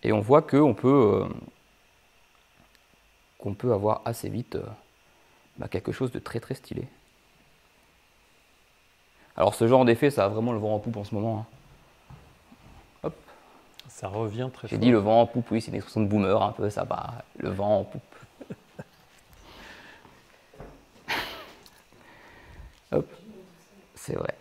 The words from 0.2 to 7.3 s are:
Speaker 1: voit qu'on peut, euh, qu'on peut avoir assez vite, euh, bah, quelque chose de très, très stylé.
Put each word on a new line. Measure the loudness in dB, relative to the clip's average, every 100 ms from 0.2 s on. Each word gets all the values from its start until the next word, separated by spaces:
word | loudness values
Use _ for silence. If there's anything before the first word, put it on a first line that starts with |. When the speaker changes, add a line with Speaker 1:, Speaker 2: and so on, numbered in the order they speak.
Speaker 1:
voit | 6 4
qu'on | 6 4 4
peut, | 4 4 6 6 4
euh, | 0 -8 -16 _ _ _ _ _ _ _ _ _ _ _ _ _ _ _ _ _ _ _
qu'on | -10
peut | -6 -2
avoir | 0 0 -2
assez | -4 -8 -8
vite, | -8 -8 -10
euh, | -10 -16 _ _ _ _ _ _ _ -14
bah, | -8
quelque | -6 -6
chose | -6 -6
de | -6
très, | -10 -12
très | -10
stylé. | -14 -10 -12 -12 _ _ _ _